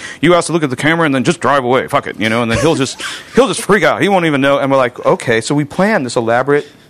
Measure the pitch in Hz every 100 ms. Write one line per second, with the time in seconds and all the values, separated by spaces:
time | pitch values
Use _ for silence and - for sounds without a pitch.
0 | - - 151 175 160 165 151 123 147 165
1 | 165 135 117 - 123 139 123 127 - 139
2 | - - 110 113 117 113 151 135 131 -
3 | - - - - 262 247 - 202 151 107
4 | 175 196 165 143 139 139 135 135 123 -
5 | 131 175 - 113 117 147 143 - 196 214
6 | 123 131 113 117 135 143 - -